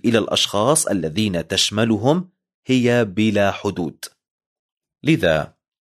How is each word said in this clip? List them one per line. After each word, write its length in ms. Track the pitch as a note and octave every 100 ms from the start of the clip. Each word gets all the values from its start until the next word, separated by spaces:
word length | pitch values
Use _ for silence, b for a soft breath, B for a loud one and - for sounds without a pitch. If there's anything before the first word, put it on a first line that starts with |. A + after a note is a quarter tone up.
إلى 140 | A#2+ A2+
الأشخاص 680 | - - - G2+ A#2 D#3 -
الذين 640 | G2+ D#2+ D#2+ G#2+ F2 D#2
تشملهم 800 | F#2 - G#2 A#2 G#2+ A#2+ F3 F3+ _ _ _ -
هي 380 | B2+ A#2+ A#2+
بلا 460 | G#2+ F2+ A2 G2+ G2+
حدود. 540 | - G#2 E2+ D#2+ - - _ _ _ _ _ _ _ _ _
لذا 520 | - D#3 F2+ D#2 D2+ _ _ _